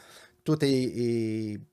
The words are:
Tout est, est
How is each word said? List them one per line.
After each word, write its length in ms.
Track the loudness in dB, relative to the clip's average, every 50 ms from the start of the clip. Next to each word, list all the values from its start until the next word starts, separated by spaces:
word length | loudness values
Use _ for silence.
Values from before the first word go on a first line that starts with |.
| -14 -20 -20 -20 -20 -20 _ _ -2
Tout 200 | 0 0 2 4
est, 60 | 4
est 920 | 4 2 2 0 -2 -2 0 0 0 0 0 -2 -2 -4 -4 -6 -6 -8 -12 -16